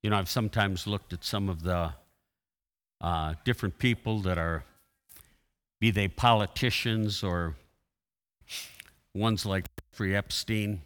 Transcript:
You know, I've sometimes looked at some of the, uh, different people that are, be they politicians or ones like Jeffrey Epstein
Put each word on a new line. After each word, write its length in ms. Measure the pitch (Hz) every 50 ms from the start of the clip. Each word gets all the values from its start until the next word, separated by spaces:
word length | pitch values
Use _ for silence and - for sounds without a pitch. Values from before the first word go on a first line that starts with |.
| -
You 60 | 107
know, 60 | 107
I've 140 | 101 92 -
sometimes 560 | - 127 113 104 - 117 104 98 95 87 -
looked 260 | 101 104 98 - - 92
at 120 | 87 -
some 240 | - - 104 101 98
of 160 | 92 80 80
the, 300 | 92 90 87 85 80 73 - _ _ _ _ _ _ _ _ _ _ _ _ _ _ _ _ _ _ _ _
uh, 340 | - 85 85 82 78 78 78 78 -
different 320 | 123 120 - - 98 87
people 440 | - - 127 117 110 - 113 110 107
that 180 | 98 92 90 85
are, 240 | 82 82 82 80 - - _ _ _ _ _ _ _ _ - - - - _ _ _ _ _ _ _ _ _ _
be 100 | 110 113
they 160 | 101 104 101
politicians 1160 | 95 - - - 120 117 107 104 95 - - - 123 107 - - 120 113 110 107 104 98 - -
or 320 | 98 87 87 85 82 78 - - _ _ _ _ _ _ _ _ _ _ _ _ _ _ _ _ - - - - - - - - - _ _ _ _ _
ones 280 | 101 104 113 110 98 -
like 200 | 107 95 95 90 - _ - - _
Jeffrey 240 | - - 107 95 98
Epstein 680 | 101 98 - - - - - 113 107 104 104 104 90 78